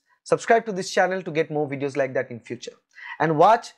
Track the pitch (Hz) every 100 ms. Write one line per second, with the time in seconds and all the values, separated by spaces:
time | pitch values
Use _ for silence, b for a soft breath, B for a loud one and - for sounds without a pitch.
0 | _ _ - 160 - 233 226 185 180 -
1 | 185 190 175 156 151 151 147 139 143 139
2 | 135 131 127 117 - 120 - - _ B
3 | B B 160 151 185 233 -